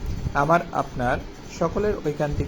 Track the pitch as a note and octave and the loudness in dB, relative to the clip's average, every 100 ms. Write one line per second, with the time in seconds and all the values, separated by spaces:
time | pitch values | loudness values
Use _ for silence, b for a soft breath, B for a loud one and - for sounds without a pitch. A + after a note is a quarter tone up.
0 | - - - C#3 D3 E3+ - C#3+ - C3+ | -4 -2 0 2 4 4 2 -4 -2 -2
1 | B2 D3 - - - - E3 - G#3 - | 0 0 -4 -12 -8 -2 0 2 0 0
2 | D3+ C#3+ D3 D3 | -2 0 0 0